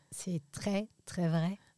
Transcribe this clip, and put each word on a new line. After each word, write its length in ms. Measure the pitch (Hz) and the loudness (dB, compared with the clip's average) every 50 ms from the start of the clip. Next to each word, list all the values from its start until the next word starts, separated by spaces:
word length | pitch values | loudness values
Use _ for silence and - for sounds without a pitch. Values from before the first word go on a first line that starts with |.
| _ _ | _ _
c'est 300 | - - - 190 175 156 - - | -14 -10 -4 -4 -4 -4 -4 -6
très, 380 | - - - 208 196 196 214 - _ _ _ | -10 -6 -2 0 0 0 0 -4 _ _ _
très 240 | - - 180 175 165 | -8 -2 0 2 4
vrai. 300 | 160 165 160 175 196 - _ - _ | 4 4 2 2 0 -4 _ -20 _